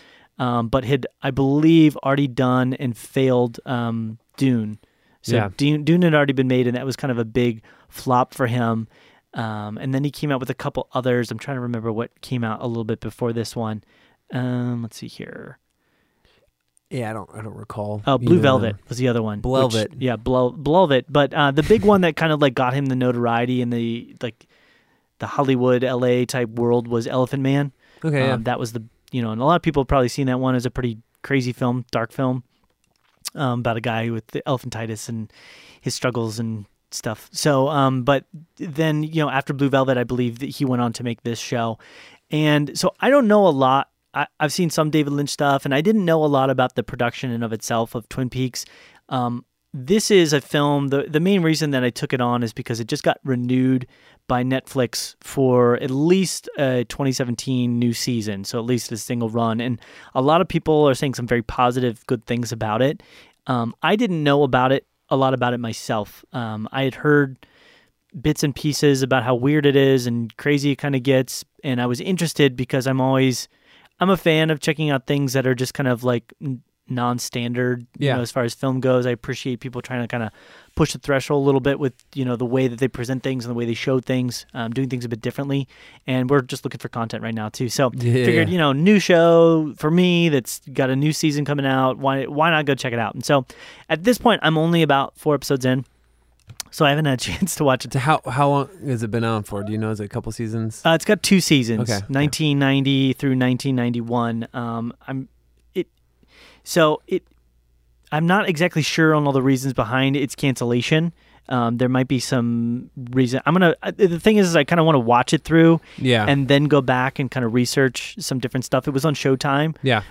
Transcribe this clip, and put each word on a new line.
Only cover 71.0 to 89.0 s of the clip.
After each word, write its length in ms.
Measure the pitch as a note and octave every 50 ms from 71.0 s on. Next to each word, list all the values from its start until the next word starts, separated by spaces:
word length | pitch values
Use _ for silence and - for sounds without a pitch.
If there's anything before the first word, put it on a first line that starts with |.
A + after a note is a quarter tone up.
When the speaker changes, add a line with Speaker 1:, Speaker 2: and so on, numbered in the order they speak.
Speaker 1:
gets, 420 | A#2+ C#3 C3+ C3 C3 - - - - - _ _ -
and 160 | D3+ B2+ B2
I 60 | B2
was 140 | B2 B2 A#2+
interested 540 | - F3+ F#3+ E3+ F3 D3+ - - D3+ C#3 B2+
because 300 | B2 B2+ - - C#3 A#2+
I'm 140 | C3+ C3 C3
always, 480 | C3 C3 C3+ C3+ C3 C3 B2 - - - _ _ _ _ _ _ _ _ _ _
I'm 100 | F3+ F#3
a 60 | G3 E3+
fan 320 | - F3 D#3+ D#3 D#3+ D#3+
of 100 | D#3+ C#3+
checking 300 | - - D#3 C#3+ D#3 D3+
out 160 | C#3+ C3+ -
things 260 | - D3 C#3+ C#3+ C3+ A#2+
that 140 | C3+ B2
are 80 | C3 C3
just 180 | - C3 B2 -
kind 140 | - C#3+ B2+
of, 160 | B2 A2 A#2+
like, 280 | B2+ B2 A#2+ - _ _ _ -
n-, 200 | C#3+ C3 A#2+ - _ _ _ _ -
non-standard, 920 | C3 B2 A#2+ A#2+ B2 B2 - - - C3 A#2+ A#2+ A#2+ B2 B2+ B2 B2 B2 A#2+ - _ -
you 80 | C#3
Speaker 2:
Yeah. 100 | C#3 C3
Speaker 1:
know, 60 | B2+ A#2+
as 80 | A#2 -
far 120 | C3+ A#2+
as 100 | A#2 -
film 260 | - - C3+ C3 C3
goes. 260 | A#2+ C3 B2+ B2+ B2
I 40 | B2+
appreciate 500 | A#2+ A2+ - - B2+ - - C#3 B2 A2+
people 220 | - C3 A#2+ B2 A#2
trying 180 | - C3 B2 A#2+
to 60 | A2+
kinda 220 | - A#2+ A2+ G#2+ - _ - - - - - _ _
push 180 | - D#3+ - -
the 60 | C3+
threshold 440 | - - C#3 C3+ B2+ - D3+ C#3+ C#3
a 20 |
little 140 | C#3+ C3+ C3+
bit 180 | B2 C#3+ C#3 C#3+
with, 140 | D3 C3 - _ _ _ -
you 100 | C#3+ C3
know, 120 | B2+ B2
the 100 | A2 B2+
way 200 | A#2+ A#2+ C3 C3 B2+
that 100 | A#2+ A2
they 100 | C3+ B2
present 340 | - - B2 A2+ C3 B2+ -
things 220 | C3+ C3 C3 A#2
and 60 | A#2+
the 40 | B2 A#2
way 80 | A#2+
they 80 | A#2 A#2
show 260 | A2+ - - C3+ C3
things, 460 | B2 - C3 B2+ B2 B2 A#2 - - - -
um, 160 | C3 A#2 A2+ A#2
doing 160 | B2+ C3+ B2+
things 160 | C3 B2+ A#2+
a 40 | A#2
bit 120 | A#2 A2
differently. 480 | - B2 A#2+ - C#3 C#3 C#3 C#3 C3+ - _ - - - - - _
And 240 | - C3 B2+ B2+ B2+
we're 100 | C#3+ C#3+ B2+
just 220 | B2+ - B2+ -
looking 140 | C3+ - A#2+
for 100 | - A#2+
content 340 | - B2 A#2 A2+ - A2 A2
right 120 | A2+ A2+
now 140 | A2+ G#2+ G#2+
too. 180 | - - C3 A#2+
So 220 | - - C#3 B2 -
Speaker 2:
Yeah. 300 | B2+ A#2+ A#2+ A#2 B2+ B2
Speaker 1:
figured, 240 | A#2 - E3 E3 E3
you 80 | F3+ F3+
know, 140 | D#3+ C#3+ C3+
new 260 | C#3 D#3+ G3 G#3+ G3+